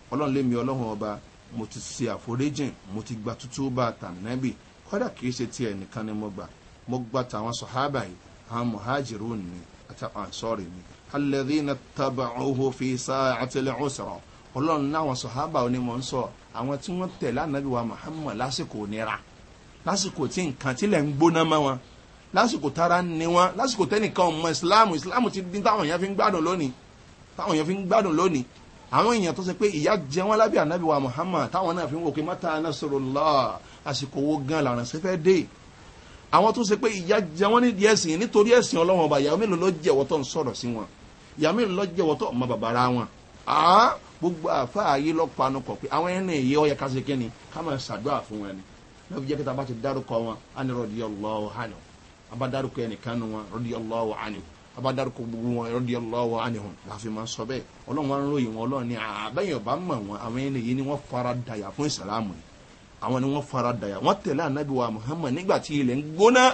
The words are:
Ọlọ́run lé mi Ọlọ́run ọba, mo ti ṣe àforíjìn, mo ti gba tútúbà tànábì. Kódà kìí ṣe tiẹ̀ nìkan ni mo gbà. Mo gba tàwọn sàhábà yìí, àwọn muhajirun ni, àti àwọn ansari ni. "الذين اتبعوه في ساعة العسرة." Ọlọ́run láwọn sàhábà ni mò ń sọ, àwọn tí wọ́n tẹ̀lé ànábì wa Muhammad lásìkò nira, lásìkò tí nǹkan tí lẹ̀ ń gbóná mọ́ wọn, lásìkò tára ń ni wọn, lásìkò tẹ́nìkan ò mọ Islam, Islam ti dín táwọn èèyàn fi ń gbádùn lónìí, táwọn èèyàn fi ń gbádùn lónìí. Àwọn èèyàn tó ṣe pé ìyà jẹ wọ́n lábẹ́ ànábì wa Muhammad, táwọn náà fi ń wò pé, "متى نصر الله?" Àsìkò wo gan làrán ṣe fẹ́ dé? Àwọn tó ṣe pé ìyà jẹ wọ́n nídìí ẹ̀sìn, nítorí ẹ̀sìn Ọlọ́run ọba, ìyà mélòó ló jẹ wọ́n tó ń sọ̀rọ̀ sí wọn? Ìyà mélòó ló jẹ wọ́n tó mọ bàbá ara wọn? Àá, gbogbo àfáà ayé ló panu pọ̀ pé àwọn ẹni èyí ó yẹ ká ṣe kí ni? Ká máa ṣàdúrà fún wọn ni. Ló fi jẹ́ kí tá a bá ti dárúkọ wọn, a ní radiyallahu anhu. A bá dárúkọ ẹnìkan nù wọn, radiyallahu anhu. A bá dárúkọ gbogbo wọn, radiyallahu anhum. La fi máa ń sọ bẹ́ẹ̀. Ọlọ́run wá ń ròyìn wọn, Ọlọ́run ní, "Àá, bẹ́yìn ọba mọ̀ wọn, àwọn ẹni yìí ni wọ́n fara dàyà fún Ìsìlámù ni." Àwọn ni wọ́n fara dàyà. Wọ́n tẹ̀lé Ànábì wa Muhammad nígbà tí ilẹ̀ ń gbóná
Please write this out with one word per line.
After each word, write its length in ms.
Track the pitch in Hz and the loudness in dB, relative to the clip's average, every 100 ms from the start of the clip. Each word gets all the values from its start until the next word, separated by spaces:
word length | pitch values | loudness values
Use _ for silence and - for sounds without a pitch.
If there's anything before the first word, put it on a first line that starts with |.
| - | -8
Ọlọ́run 200 | 131 147 | -4 0
lé 80 | 135 | 2
mi 120 | 127 120 | 2 2
Ọlọ́run 360 | 127 131 113 | 0 -2 -4
ọba, 260 | 104 107 104 - - - 117 | -4 -6 -6 -12 -20 -14 -10
mo 100 | 107 | -10
ti 120 | 120 | -10
ṣe 260 | - - 117 - | -12 -6 -4 -4
àforíjìn, 540 | - 120 147 131 131 82 95 | -6 -2 -2 -2 -4 -6 -10
mo 80 | 101 | -10
ti 120 | - | -8
gba 200 | 113 107 | -8 -8
tútúbà 580 | 110 127 - 135 127 120 - | -8 -10 -6 -2 0 0 -2
tànábì. 540 | 98 90 104 131 131 95 - - - | -12 -10 -6 -4 -4 -6 -14 -20 -8
Kódà 180 | 202 240 | -4 -4
kìí 220 | - 123 | -4 -6
ṣe 140 | 123 117 | -4 -6
tiẹ̀ 280 | - 117 | -4 -6
nìkan 320 | 98 92 - 107 | -6 -10 -10 -8
ni 60 | |
mo 160 | 107 107 | -6 -8
gbà. 160 | 95 87 - - - - | -10 -14 -18 -20 -18 -6
Mo 100 | 127 117 | -6 -4
gba 120 | 127 | -4
tàwọn 280 | 123 107 113 | -4 -6 -6
sàhábà 480 | 113 110 127 143 135 | -6 -6 -4 -2 -2
yìí, 100 | 95 90 - - - | -6 -10 -20 -20 -10
àwọn 140 | 117 120 | -4 -4
muhajirun 640 | 104 110 139 123 110 113 113 | -4 -4 -4 -4 -8 -8 -8
ni, 220 | 90 90 82 - - | -8 -12 -18 -20 -20
àti 140 | - | -12
àwọn 200 | 117 104 | -10 -8
ansari 380 | 92 - 113 110 | -10 -8 -6 -6
ni. 180 | 87 90 - - - | -6 -14 -18 -20 -8
"الذين 540 | 143 143 139 131 151 143 | -4 0 0 0 0 -2
اتبعوه 1000 | 127 - - 135 123 120 123 131 127 135 | -4 -8 -4 -4 -2 -4 -2 -2 0 0
في 260 | 127 131 123 | 0 -2 -2
ساعة 540 | 131 135 131 120 127 135 | -2 0 0 0 -2 -2
العسرة." 640 | 131 123 143 135 98 85 - - - 131 | -2 -2 -4 -4 -8 -10 -14 -20 -10 -2
Ọlọ́run 340 | 156 156 139 | 0 2 0
láwọn 220 | 156 156 123 | 0 -2 -2
sàhábà 520 | 123 120 156 156 123 | -4 -6 -2 0 2
ni 80 | 123 | 0
mò 180 | 123 120 | -2 -4
ń 40 | |
sọ, 260 | 131 135 107 - - | -4 -4 -4 -8 -12
àwọn 220 | 113 127 143 | -6 -4 -4
tí 140 | - | -6
wọ́n 160 | 180 185 - | -6 -6 -4
tẹ̀lé 200 | - 123 | -4 -2
ànábì 260 | 160 139 139 | -2 -2 -2
wa 140 | 120 | -2
Muhammad 520 | 117 - - 160 147 107 | -2 -6 -10 -8 -6 -4
lásìkò 500 | 135 131 165 113 101 | -4 -4 -6 -8 -6
nira, 320 | 107 110 101 - - - - - - - | -4 -4 -6 -10 -20 -20 -20 -20 -8 -2
lásìkò 420 | 190 190 - 131 | -2 -2 -4 -4
tí 140 | - 170 | -2 -2
nǹkan 280 | 123 135 127 | -2 -4 0
tí 100 | 202 | 2
lẹ̀ 160 | 180 | 2
ń 100 | 147 139 | 2 4
gbóná 280 | 165 165 | 4 6
mọ́ 140 | 160 156 | 4 4
wọn, 120 | 139 127 - - - - - | 2 0 -8 -20 -20 -20 -2
lásìkò 360 | 185 233 - 139 | 2 4 2 -2
tára 300 | 131 170 175 | 2 4 4
ń 160 | 180 160 | 2 -2
ni 80 | 165 | 4
wọn, 260 | 175 180 180 | 6 6 4
lásìkò 280 | 262 208 175 | 0 2 2
tẹ́nìkan 380 | 208 202 - 180 | 2 2 4 2
ò 40 | 160 | 4
mọ 60 | 165 | 0
Islam, 440 | 139 170 208 220 | 0 6 8 8
Islam 360 | 156 180 254 226 | 4 -2 0 0
ti 120 | 196 | -2
dín 200 | 180 202 | -6 0
táwọn 220 | 170 214 156 | 2 4 2
èèyàn 140 | 175 | 0
fi 80 | 190 | 0
ń 60 | |
gbádùn 280 | 202 214 185 | 2 2 2
lónìí, 260 | 160 185 139 - - - - - - - | 2 0 -2 -6 -16 -20 -20 -20 -16 -6
táwọn 160 | 160 156 | 0 2
èèyàn 100 | 156 | 2
fi 80 | |
ń 120 | 196 185 | -2 2
gbádùn 300 | 214 202 156 | 4 4 4
lónìí. 280 | 190 147 123 - - - - | 2 2 -4 -12 -20 -20 -2
Àwọn 220 | 139 208 233 | 2 4 4
èèyàn 180 | 175 | 2
tó 80 | 143 | -2
ṣe 120 | 185 | -4
pé 120 | 175 214 | 0 0
ìyà 280 | 160 156 208 139 | 2 2 2 0
jẹ 120 | 151 | -2
wọ́n 140 | 190 214 | 2 4
lábẹ́ 220 | 226 - | 6 4
ànábì 220 | 151 175 | 2 2
wa 160 | 160 147 | 2 2
Muhammad, 500 | 135 123 180 170 120 | 2 -2 -2 0 0
táwọn 240 | 180 185 175 | 0 0 -2
náà 100 | 151 | -4
fi 80 | 156 | -2
ń 60 | |
wò 60 | 170 | -2
pé, 100 | 147 | -2
"متى 260 | 156 - 175 156 | -4 -4 -2 -2
نصر 260 | 160 139 151 139 | -2 -4 -2 -2
الله?" 600 | 131 139 156 139 117 87 - - 151 | -2 0 2 2 2 -4 -12 -12 -6
Àsìkò 320 | 131 131 - | -4 -4 -2
wo 160 | 143 151 135 | 0 0 0
gan 160 | 160 | 2
làrán 200 | 139 120 | 2 0
ṣe 140 | 120 156 | -2 -4
fẹ́ 160 | 185 185 | -2 2
dé? 240 | 160 185 117 - - - - - - - - | 6 4 4 -8 -20 -20 -20 -20 -20 -20 2
Àwọn 200 | 156 214 | 6 6
tó 80 | 214 | 4
ṣe 140 | 202 208 | 2 2
pé 120 | 226 | 2
ìyà 320 | 202 170 214 175 156 | 0 2 2 2 2
jẹ 100 | 202 | 6
wọ́n 140 | 240 | 6
nídìí 240 | 247 190 208 | 6 6 6
ẹ̀sìn, 320 | 214 170 160 | 6 4 0
nítorí 320 | 226 - 208 | 4 6 8
ẹ̀sìn 260 | 240 - 165 | 8 6 4
Ọlọ́run 240 | 170 185 | 4 6
ọba, 120 | 156 143 | 6 4
ìyà 160 | 143 170 | 4 4
mélòó 200 | 220 175 | 2 2
ló 100 | 185 165 | 2 2
jẹ 80 | 170 | 4
wọ́n 140 | 139 135 | 4 4
tó 100 | 156 | 0
ń 60 | |
sọ̀rọ̀ 300 | 131 165 131 | 0 -2 -2
sí 120 | 101 120 | -4 -6
wọn? 200 | 113 95 - - - - - | -6 -8 -14 -20 -20 -18 0
Ìyà 140 | 151 | 2
mélòó 220 | 208 220 180 | 4 2 0
ló 80 | 196 170 | 0 0
jẹ 60 | |
wọ́n 160 | 165 143 | 2 2
tó 140 | 208 | 0
mọ 140 | 123 123 | 0 0
bàbá 220 | 113 113 | 0 0
ara 200 | 120 123 | 2 2
wọn? 180 | 123 107 - - - - | 2 -2 -8 -20 -12 0
Àá, 480 | 147 165 196 254 587 - - | 4 8 8 6 2 -8 -4
gbogbo 280 | 165 165 175 | -4 -2 -2
àfáà 420 | 160 123 196 190 | 0 0 0 2
ayé 200 | 139 151 | 2 2
ló 140 | 160 160 | 0 0
panu 340 | - 131 135 | 0 -2 -2
pọ̀ 160 | 127 104 | -6 -8
pé 120 | 139 | -4
àwọn 200 | 143 175 | -2 0
ẹni 220 | 185 185 | 0 0
èyí 220 | 156 127 147 | 0 2 4
ó 100 | 151 | 4
yẹ 80 | |
ká 120 | 143 139 | 2 0
ṣe 120 | 131 | -2
kí 140 | 117 135 | -2 -2
ni? 140 | 117 - - | -4 -8 -14
Ká 80 | 151 | -8
máa 140 | 165 135 | -4 -4
ṣàdúrà 440 | - 104 120 131 - | -6 -6 -2 -2 -4
fún 120 | 107 | -8
wọn 100 | 101 95 | -8 -10
ni. 60 | - - - - - | -16 -20 -20 -20 -12
Ló 100 | 175 | -8
fi 60 | 135 | -4
jẹ́ 80 | 147 | -4
kí 60 | |
tá 60 | 139 | -4
a 20 | |
bá 100 | 131 | -4
ti 80 | 127 117 | -6 -6
dárúkọ 320 | 135 135 127 117 | -4 -4 -2 -2
wọn, 160 | 113 107 - - | -2 -6 -12 -8
a 80 | |
ní 80 | 131 | -4
radiyallahu 760 | 123 110 107 110 101 107 110 104 107 | -4 -4 -6 -6 -6 -4 -4 -6 -8
anhu. 220 | 117 87 - - - - - | -10 -12 -20 -20 -20 -20 -16
A 40 | 117 | -6
bá 100 | 127 | -4
dárúkọ 300 | 135 135 - | -4 -4 -4
ẹnìkan 340 | 113 98 117 120 | -6 -6 -6 -6
nù 60 | 110 | -4
wọn, 100 | 110 104 | -8 -8
radiyallahu 580 | 107 120 117 110 117 113 104 | -6 -6 -6 -4 -2 -2 -4
anhu. 160 | 110 98 85 - - - | -8 -10 -14 -20 -18 -6
A 40 | |
bá 120 | 127 | -2
dárúkọ 300 | 131 127 123 | -2 -4 -6
gbogbo 240 | 117 113 120 120 | -8 -6 -2 -2
wọn, 100 | 117 | -2
radiyallahu 680 | 120 123 120 113 120 120 117 | -2 -2 -2 -2 -2 0 0
anhum. 320 | 117 113 104 - 90 | -2 -6 -8 -14 -14
La 60 | 104 | -10
fi 100 | 113 | -8
máa 140 | 107 | -8
ń 20 | 113 | -8
sọ 180 | - | -8
bẹ́ẹ̀. 180 | 113 131 - - - | -6 -8 -10 -16 -6
Ọlọ́run 180 | 139 139 | -4 0
wá 60 | 139 | 0
ń 100 | 139 | 0
ròyìn 220 | 143 120 | 0 0
wọn, 80 | 110 117 | -2 -2
Ọlọ́run 160 | 139 120 | -2 -4
ní, 80 | 117 | -4
"Àá, 340 | 110 104 107 | -6 -6 -6
bẹ́yìn 220 | 135 196 131 | -4 -2 -4
ọba 160 | 104 143 | -2 -4
mọ̀ 200 | 180 131 101 | -2 -4 -4
wọn, 100 | 104 | -8
àwọn 200 | 117 123 139 | -6 -4 -4
ẹni 140 | 135 | -2
yìí 140 | 117 | -2
ni 80 | 127 | -2
wọ́n 160 | 135 143 - | -2 -6 -6
fara 240 | 127 123 | -4 -2
dàyà 360 | 123 123 110 98 120 | -4 -6 -8 -8 -4
fún 100 | 147 | -4
Ìsìlámù 460 | - 95 110 107 | -4 -6 -4 -4
ni." 80 | 82 - - - - - - | -8 -16 -20 -20 -20 -20 -8
Àwọn 200 | 107 127 | -2 0
ni 40 | 135 | 0
wọ́n 80 | 143 | -2
fara 300 | 127 127 120 | -2 -2 -2
dàyà. 240 | 117 101 98 | -2 -4 0
Wọ́n 160 | 135 202 | 2 2
tẹ̀lé 180 | - 139 | 0 -2
Ànábì 300 | 160 139 147 | 0 -2 -2
wa 180 | 131 117 | -2 -2
Muhammad 420 | 107 117 165 147 | -4 -6 -4 -2
nígbà 240 | 139 190 147 | -2 0 0
tí 140 | - 147 | 0 0
ilẹ̀ 140 | 127 131 | 0 0
ń 60 | 151 156 | -4 6
gbóná 360 | 214 254 254 | 8 8 6